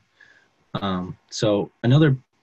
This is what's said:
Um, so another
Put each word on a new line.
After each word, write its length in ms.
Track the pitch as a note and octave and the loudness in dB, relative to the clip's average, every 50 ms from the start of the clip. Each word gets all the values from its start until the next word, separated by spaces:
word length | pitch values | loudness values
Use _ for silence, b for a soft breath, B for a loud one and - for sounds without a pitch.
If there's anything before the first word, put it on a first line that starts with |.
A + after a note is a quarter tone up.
| - b b b b b b b b b b _ _ _ - G2 G2+ | -14 b b b b b b b b b b _ _ _ -10 -8 -6
Um, 340 | G2 F#2 F#2 F2+ F#2 - - _ _ | -6 -6 -6 -6 -8 -12 -16 _ _
so 400 | - - A#2+ G#2+ G#2 G2+ E2+ - - _ - | -6 -2 0 0 0 0 -2 -6 -8 _ 0
another 320 | A#2 B2+ D#3 D#3+ D3+ C3 B2+ - _ _ _ | 2 4 4 4 4 2 0 -6 _ _ _